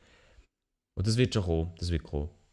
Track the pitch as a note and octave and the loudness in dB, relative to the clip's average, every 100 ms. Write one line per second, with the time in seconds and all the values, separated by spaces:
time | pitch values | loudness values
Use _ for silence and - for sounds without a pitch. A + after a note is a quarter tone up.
0 | _ _ _ - - _ _ _ _ - | _ _ _ -20 -20 _ _ _ _ -4
1 | G2 A2+ B2+ A2 F2+ E2 E2+ F2 F2 E2 | 0 4 2 2 0 0 0 -4 -2 -2
2 | - D2 D#2 - _ | -2 -6 -6 -10 _